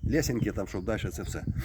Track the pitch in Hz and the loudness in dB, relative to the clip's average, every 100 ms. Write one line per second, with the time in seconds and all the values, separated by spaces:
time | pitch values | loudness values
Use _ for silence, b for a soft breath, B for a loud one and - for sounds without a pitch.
0 | 107 147 139 120 107 101 95 101 92 107 | 2 4 4 2 2 0 -2 -2 0 0
1 | 98 87 92 - - B | -2 -4 -6 -4 -2 B